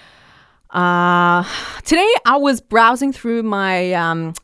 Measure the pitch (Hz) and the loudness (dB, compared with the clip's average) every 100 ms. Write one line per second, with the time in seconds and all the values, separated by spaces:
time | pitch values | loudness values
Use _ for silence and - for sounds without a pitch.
0 | - _ _ _ _ _ _ 180 180 175 | -20 _ _ _ _ _ _ -2 0 2
1 | 175 175 175 175 180 - - - - 330 | 2 4 4 2 0 -8 -12 -12 -6 -2
2 | 415 480 233 277 277 254 - 214 226 247 | 0 2 2 2 0 -2 0 4 4 2
3 | 277 254 233 233 220 202 190 185 180 180 | -4 -4 -4 -4 -2 -2 -2 -2 0 -2
4 | 165 165 160 165 | -2 -2 -6 -10